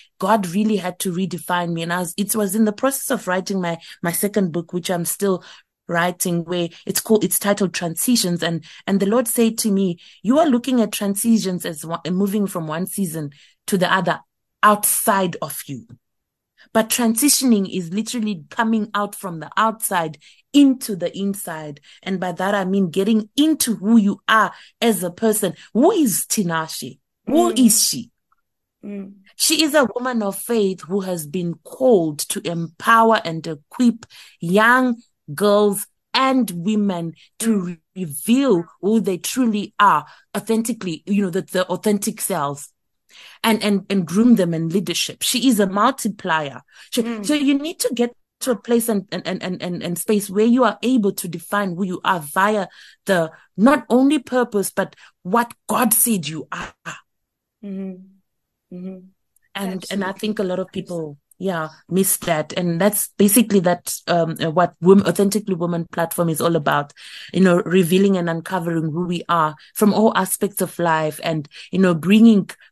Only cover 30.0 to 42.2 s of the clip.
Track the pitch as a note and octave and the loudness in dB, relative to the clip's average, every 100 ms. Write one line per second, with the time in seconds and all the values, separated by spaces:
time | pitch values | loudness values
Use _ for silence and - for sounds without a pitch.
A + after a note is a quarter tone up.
30 | B3+ A#3+ G3+ G3 - A#3 G3 F#3 D3 G3 | -4 -2 -4 -6 -4 0 0 -2 -6 -4
31 | F#3 F3 D3 F3 F3 E3 - - C4 G#3+ | -4 -6 -6 -6 -6 -8 -12 0 4 4
32 | D#3+ D3 - G3+ E3+ E3+ E3 - - A3+ | 2 -4 -6 -6 -6 -6 -8 -4 4 6
33 | A3+ A3 E3 E3 D#3+ D#3 _ - A#3+ A3+ | 6 2 0 -8 -8 -10 _ 0 2 0
34 | - - - - E3+ F#3+ A3 B3+ B3+ A#3 | -8 -20 -20 -10 0 2 4 4 2 -2
35 | - _ - C#3+ G#3 G3+ G#3 G3 - _ | -8 _ -12 -2 2 4 4 0 -8 _
36 | _ A#3+ C4 C4 G#3 F3 E3+ G#3+ G3+ F3 | _ 0 2 2 0 -4 -2 -2 -2 -4
37 | E3 D#3+ _ - A3+ G#3 F3 E3+ _ F#3 | -6 -10 _ -6 -2 -2 -2 -10 _ -10
38 | F3 C#3+ - B3 C#4 F3+ E3+ - F#3+ A3+ | -10 -6 0 2 4 2 0 -6 0 0
39 | F#3+ F3 - B3 B3 G#3 F#3+ - G3+ D#3 | 0 -4 -4 -2 0 0 -4 2 2 2
40 | C#3+ - _ G3+ G3+ A3+ A3+ A3+ F#3 D#3+ | -2 -20 _ -8 -2 -2 -2 -4 -6 -6
41 | - G3+ G3 F3+ D3 F#3 F#3 F3 G#3+ G#3 | -2 -2 0 -4 -4 -2 -2 -2 0 0
42 | G#3 - | -2 -6